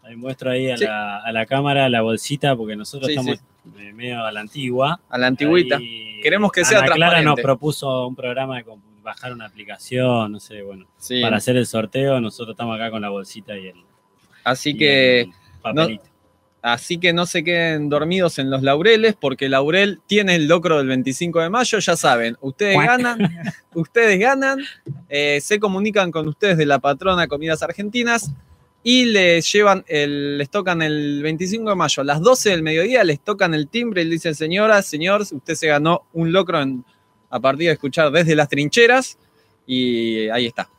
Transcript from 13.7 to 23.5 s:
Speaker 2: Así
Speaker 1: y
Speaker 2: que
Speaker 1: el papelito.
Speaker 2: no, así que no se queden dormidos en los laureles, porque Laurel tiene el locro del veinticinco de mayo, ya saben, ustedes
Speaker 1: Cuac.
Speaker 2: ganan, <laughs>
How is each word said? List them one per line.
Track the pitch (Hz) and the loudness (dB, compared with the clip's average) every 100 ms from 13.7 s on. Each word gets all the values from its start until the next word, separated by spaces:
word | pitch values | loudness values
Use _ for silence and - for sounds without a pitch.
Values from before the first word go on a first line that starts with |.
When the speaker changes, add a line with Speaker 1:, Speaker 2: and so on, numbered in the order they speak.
| 90 _ _ _ _ _ _ | -20 _ _ _ _ _ _
Speaker 2:
Así | 123 131 151 | -4 -2 -4
Speaker 1:
y | 123 | 0
Speaker 2:
que | 147 139 127 123 | 2 4 6 4
Speaker 1:
el | 104 _ _ - | 0 _ _ -12
papelito. | 117 139 165 214 | -4 0 0 -2
Speaker 2:
no, | _ _ _ _ _ _ | _ _ _ _ _ _
así | 120 120 - 175 | -2 -2 -4 -2
que | 175 | 0
no | 170 175 | 0 0
se | 180 | -2
queden | 160 175 165 156 147 | -2 0 0 -2 0
dormidos | 147 156 185 175 - | -2 0 0 0 0
en | 135 | -2
los | 135 | 0
laureles, | 135 147 196 220 220 214 | 2 4 4 4 4 2
porque | 139 127 135 | -4 -2 0
Laurel | 135 143 180 202 180 _ | 0 2 2 2 -2 _
tiene | 208 196 175 | 0 2 2
el | 147 | 4
locro | 170 175 156 | 2 4 2
del | 131 | 2
veinticinco | 131 131 131 175 165 | 0 -2 -4 -2 -2
de | 165 | 0
mayo, | 226 247 214 | -2 0 0
ya | 180 170 | 0 2
saben, | 156 123 117 120 | 4 2 0 -4
ustedes | 139 - 208 190 | -10 -2 2 4
Speaker 1:
Cuac. | 156 | 4
Speaker 2:
ganan, | 247 240 233 | 2 0 -2
<laughs> | 196 170 170 | -2 -2 -10